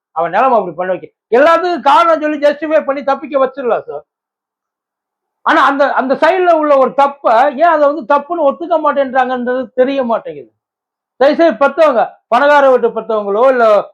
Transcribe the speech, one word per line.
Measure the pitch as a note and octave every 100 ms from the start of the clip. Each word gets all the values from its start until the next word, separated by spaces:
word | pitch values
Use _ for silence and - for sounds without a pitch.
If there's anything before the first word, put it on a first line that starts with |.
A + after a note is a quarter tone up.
| _
அவன் | - E3+
நிலைமை | F3+ C4 A#3
அப்படி | F#3 D#3
பண்ண | F3+
வைக்க, | F3+ D#3 _ _ A3+
எல்லாத்துக்கும் | D4+ E4 F4+ E4+
காரணம் | B3 D4+ E4+ D#4+
சொல்லி | D4+ D4+
ஜஸ்டிஃபை | C#4+ C#4+ D#4 D#4
பண்ணி | A#3 C#4
தப்பிக்க | C#4 C4+ C#4+ C#4 C4
வச்சிடலாம் | C4 B3 F3
சார். | D3 D3 - _ _ _ _ _ _ _ _ _ _ _ _ _
ஆனா | - D4+
அந்த, | C4 C#4 C#4
அந்த | G#3+ B3+
சைடுல | C4 D#4 F#4 F4+
உள்ள | E4 D4+ C#4
ஒரு | B3+
தப்ப | - C#4 C#4 D4+ A3+ C#4+
ஏன் | B3+
அதை | E4+ D#4 C#4+
வந்து | D4+ A#3+
தப்புன்னு | C#4+ C#4+ E4+
ஒத்துக்க | C#4+ - E4+ E4
மாட்டேன்றாங்கன்றது | D4+ C#4 C4+ B3+ B3+ B3+ B3 B3+ B3+
தெரிய | - B3+ C#4
மாட்டேங்குது. | A#3+ A3 E3+ D3 A#2 _ _ _ _ _ _ _
தயவுசெய்து | C4+ C#4+ E4 G#3+ C#4
பெத்தவங்க, | C#4+ D#4 A#3+ F3+ - _
பணக்கார | A#3 C#4+ D4 C4+
வீட்டு | B3+ A#3
பெத்தவங்களோ | A3 G#3+ A3 G3+ G3+ C4
இல்ல | B3+ A3+ G#3 -